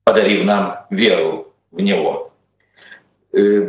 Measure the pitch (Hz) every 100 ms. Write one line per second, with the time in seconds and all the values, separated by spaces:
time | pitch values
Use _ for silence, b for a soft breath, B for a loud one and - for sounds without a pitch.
0 | - 110 101 98 98 101 95 - - 98
1 | 110 87 80 104 - _ _ - 196 185
2 | - - - _ _ _ B B B B
3 | _ _ _ 98 101 104